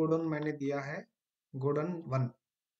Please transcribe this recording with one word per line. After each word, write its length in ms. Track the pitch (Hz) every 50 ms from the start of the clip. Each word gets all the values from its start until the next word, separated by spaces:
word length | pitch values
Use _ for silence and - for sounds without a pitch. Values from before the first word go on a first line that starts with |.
Godon 260 | 160 156 160 165 165
मैंने 260 | 160 156 147 151 151
दिया 280 | 147 147 139 135 139 139
है 280 | 135 139 156 185 226 - _ _ _ _ _ _ _ _ -
Godon 400 | 135 131 143 147 147 156 180 180 165 165 143
वन, 220 | 127 131 127 - - _ _ _ _ _ _ _ _ _